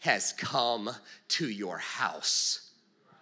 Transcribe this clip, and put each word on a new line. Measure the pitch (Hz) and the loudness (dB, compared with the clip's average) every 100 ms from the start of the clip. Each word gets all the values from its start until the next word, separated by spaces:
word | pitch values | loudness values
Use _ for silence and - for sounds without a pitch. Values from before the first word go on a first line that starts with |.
has | - 104 - | 2 2 2
come | - - 139 120 117 104 - - - - | -2 0 2 2 2 -2 -6 -12 -14 -2
to | - 143 | 0 0
your | 101 95 85 | -2 -4 -6
house." | - - 104 78 - - - - - - _ _ _ - | -6 -2 -2 0 0 2 2 -2 -6 -20 _ _ _ -20